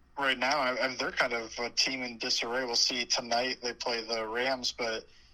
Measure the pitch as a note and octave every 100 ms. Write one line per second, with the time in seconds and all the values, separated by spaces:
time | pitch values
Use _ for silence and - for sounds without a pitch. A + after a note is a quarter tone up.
0 | - - C#3 B2 B2+ C#3 B2+ B2+ B2+ B2+
1 | - - C3 A#2 A2+ - A#2 - C#3+ C3
2 | B2 A2+ B2+ - A#2+ B2 B2+ A#2 - B2+
3 | A#2+ C3 A#2+ A#2+ B2+ B2 B2 A#2 B2 A#2
4 | A2 A2+ A2 A#2 B2+ C3 B2 - A#2 A2+
5 | - - -